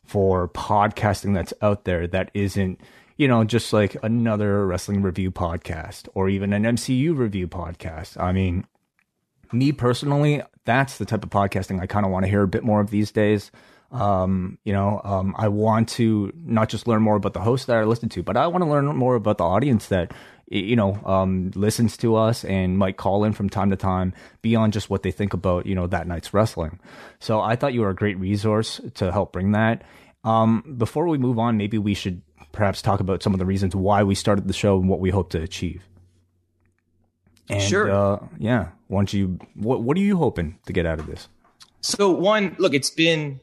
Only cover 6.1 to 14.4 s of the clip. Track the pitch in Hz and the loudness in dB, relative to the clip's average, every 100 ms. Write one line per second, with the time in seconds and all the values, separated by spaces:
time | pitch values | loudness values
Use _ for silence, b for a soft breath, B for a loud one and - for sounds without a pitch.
6.1 | - 95 98 98 104 110 120 - 127 151 | -2 0 0 0 0 0 0 0 0 0
7.1 | 151 117 98 87 92 85 85 90 78 85 | 0 -2 -2 -6 -6 -10 -10 -12 -10 -12
8.1 | - 90 92 95 87 - _ _ _ _ | -4 0 0 0 -2 -6 _ _ _ _
9.1 | _ _ _ _ 117 139 139 123 123 143 | _ _ _ _ 0 0 2 0 0 0
10.1 | 143 147 147 - _ - 120 135 - 101 | 2 2 0 -4 _ -2 0 0 -4 -4
11.1 | 107 98 101 98 95 92 92 92 104 98 | -4 -2 0 0 0 -4 -4 -2 -2 0
12.1 | 92 95 101 98 110 120 104 101 104 104 | 0 2 2 2 0 2 2 2 0 -2
13.1 | - 104 107 - - b b b 127 101 | 2 2 2 -2 -18 b b b -2 0
14.1 | 95 92 95 | 2 2 0